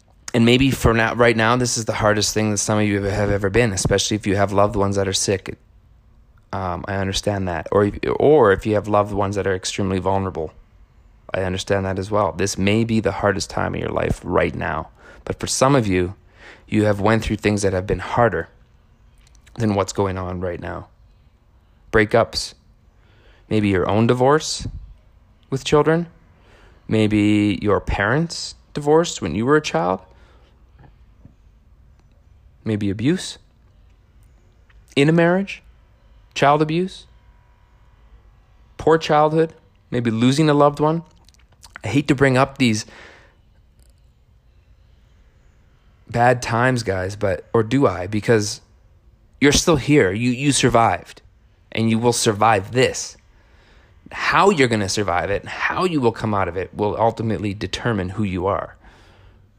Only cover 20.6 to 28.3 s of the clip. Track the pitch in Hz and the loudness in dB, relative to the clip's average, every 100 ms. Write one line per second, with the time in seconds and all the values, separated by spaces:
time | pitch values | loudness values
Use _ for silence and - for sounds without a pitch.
20.6 | 87 82 - _ - _ _ _ _ _ | -10 -12 -14 _ -20 _ _ _ _ _
21.6 | _ _ - 113 107 117 - - - - | _ _ -2 0 2 2 2 -2 -8 -12
22.6 | _ _ _ _ _ _ _ _ _ 107 | _ _ _ _ _ _ _ _ _ 0
23.6 | 104 92 - 101 117 127 127 151 - - | 2 2 2 2 2 4 4 2 0 -8
24.6 | - - - - _ _ _ _ _ 135 | -10 -12 -16 -20 _ _ _ _ _ -8
25.6 | - 151 147 165 170 - _ _ _ - | 2 2 4 0 -2 -12 _ _ _ -20
26.6 | - - - 110 107 107 104 104 104 95 | -20 -20 -4 0 2 2 4 4 2 0
27.6 | 101 95 - - 101 135 165 | 0 0 0 -2 0 0 -2